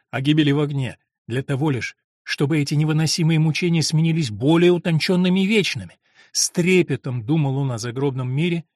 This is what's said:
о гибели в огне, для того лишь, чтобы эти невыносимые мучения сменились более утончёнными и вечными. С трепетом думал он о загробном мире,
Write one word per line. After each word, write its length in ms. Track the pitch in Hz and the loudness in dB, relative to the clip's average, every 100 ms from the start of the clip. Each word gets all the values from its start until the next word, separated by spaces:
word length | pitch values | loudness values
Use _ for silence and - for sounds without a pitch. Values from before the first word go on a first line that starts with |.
| _ | _
о 120 | - | -4
гибели 300 | 139 156 143 | 0 2 4
в 80 | 143 | 2
огне, 380 | 147 139 123 - _ _ - | 0 -4 -6 -10 _ _ -8
для 160 | 120 | -6
того 260 | 139 139 156 | -4 -2 -2
лишь, 260 | 127 - - _ _ | -2 -6 -12 _ _
чтобы 360 | - - 139 156 | -10 -4 0 0
эти 140 | 139 | 0
невыносимые 640 | 147 156 156 156 - 160 160 | 0 0 0 0 0 2 2
мучения 440 | 160 147 175 165 | 2 0 0 0
сменились 480 | - 156 165 165 139 | 2 2 2 0 -2
более 400 | 104 131 165 175 | -2 2 4 4
утончёнными 680 | 175 175 160 - 180 180 185 | 2 0 0 0 2 2 2
и 40 | 190 | 2
вечными. 500 | 220 - 120 87 - _ _ _ | 2 0 -4 -12 -18 _ _ _
С 180 | - - | -6 -4
трепетом 720 | - 175 185 165 139 143 123 | 0 2 2 2 -2 -6 -6
думал 340 | 110 160 143 135 | -2 0 0 0
он 140 | 139 | -4
о 60 | 117 | -4
загробном 540 | 120 117 143 127 127 | -6 -4 -4 -4 -4
мире, 340 | 131 175 170 - | -2 0 -2 -6